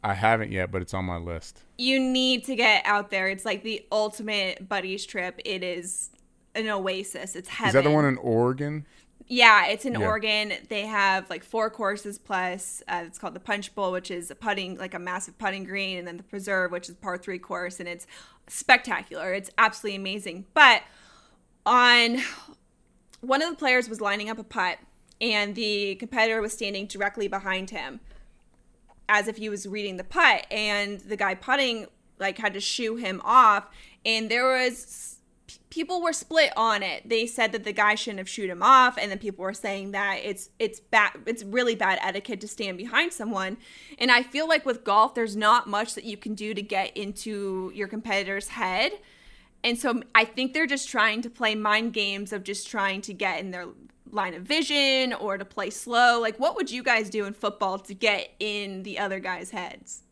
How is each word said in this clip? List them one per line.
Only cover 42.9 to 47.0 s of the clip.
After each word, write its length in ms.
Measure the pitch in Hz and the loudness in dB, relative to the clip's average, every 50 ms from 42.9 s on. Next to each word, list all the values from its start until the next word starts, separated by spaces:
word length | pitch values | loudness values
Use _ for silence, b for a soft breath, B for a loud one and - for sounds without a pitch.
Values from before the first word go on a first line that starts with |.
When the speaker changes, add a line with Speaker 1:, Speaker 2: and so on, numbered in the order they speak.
| 226 269 330 349 | 0 2 2 2
Speaker 2:
someone. 460 | 349 - 220 226 226 190 190 190 202 - B B B B B B 311 B | -2 -6 -6 -4 -4 -2 -4 -4 -6 -10 B B B B B B -6 B
And 120 | 240 262 | 4 6
I 120 | 247 240 254 | 6 6 4
feel 240 | 254 - 285 311 | 0 -2 -2 2
like 180 | 320 320 302 302 | 2 2 2 2
with 200 | 269 233 233 - | -2 -4 -4 -2
golf, 280 | 220 202 214 220 226 - | 2 6 6 6 4 2
there's 220 | 240 233 220 202 | -4 -4 -4 -2
not 320 | 208 214 214 233 240 - | 2 4 6 6 6 4
much 260 | - 202 202 226 226 - | 0 -2 -2 -2 -4 -6
that 100 | - - | -10 -10
you 100 | 226 202 | -10 -12
can 180 | 190 - - 214 | -10 -8 -8 -8
do 200 | 202 214 214 220 | -6 -6 -6 -4
to 80 | 190 | -6
get 340 | 202 202 208 190 190 - - | -6 -2 -2 -2 -2 -2 -4
into 760 | - | -8